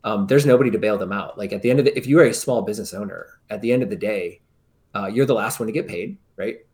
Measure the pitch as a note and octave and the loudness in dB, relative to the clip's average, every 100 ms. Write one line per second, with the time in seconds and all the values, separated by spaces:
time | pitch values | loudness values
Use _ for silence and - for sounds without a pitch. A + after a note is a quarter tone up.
0 | A2 G#2+ G2 C#3 C#3+ B2 B2+ G2+ G#2+ G2+ | -4 -4 2 4 6 6 4 2 0 0
1 | F#2 G2+ D#2 - G2+ G2+ A#2+ C3+ C3+ B2+ | -2 -6 -8 -10 -8 -2 2 4 2 0
2 | B2+ D#3 C3 A2+ - A#2 G2+ G#2 - F#2 | 2 6 6 4 -2 -2 -2 -8 -10 -10
3 | G2+ F2+ - _ _ G#2 A2+ B2+ A2 F#2+ | -10 -12 -18 _ _ -6 0 0 0 -4
4 | G2+ G2+ F2 - _ _ _ _ _ G2+ | -4 -4 -6 -10 _ _ _ _ _ -8
5 | G2 A2+ C3+ A2+ G#2+ - A2+ C3+ - F2 | -4 0 2 2 0 -4 -4 -4 -6 -8
6 | G2+ G3 _ - - - _ | -10 -12 _ -8 -8 -8 _